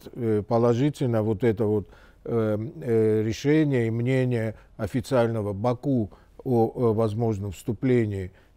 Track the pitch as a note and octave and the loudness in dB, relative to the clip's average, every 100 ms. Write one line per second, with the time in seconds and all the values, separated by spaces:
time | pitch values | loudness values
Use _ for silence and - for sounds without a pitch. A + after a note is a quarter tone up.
0 | - - A2+ G#2 G2 A#2 A#2+ A#2+ D3 - | -14 -6 -2 0 0 2 2 2 0 0
1 | B2+ A2+ G#2+ G#2 A#2+ G#2 G#2+ G#2+ F2+ - | -2 0 0 0 0 2 0 0 -4 -16
2 | - _ - A#2 A2 G#2+ A2 D#3+ C#3+ A2+ | -20 _ -4 -2 0 -2 -6 -8 -2 2
3 | A2 A2 A2 G#2+ C#3+ D#3 D3 C3 A2+ A2+ | 4 2 0 -2 2 2 4 2 0 -2
4 | A#2+ C3 B2+ A#2 A2 - - - G#2 B2+ | 0 0 0 0 -4 -8 -18 -8 -4 -4
5 | - C3 A#2 A2+ G2+ G2 B2 A#2+ C#3+ B2+ | 0 2 2 0 -4 -2 -2 -2 0 0
6 | G2+ - - - C3+ A#2+ A2+ - A#2+ G#2+ | -2 -8 -20 -12 -2 2 2 2 0 2
7 | A2+ G#2+ A#2 G2+ G2+ - - G#2+ C3 B2 | 0 0 -2 -2 -6 -8 -8 -2 2 2
8 | G#2+ G2 F#2 - _ | 2 -4 -8 -12 _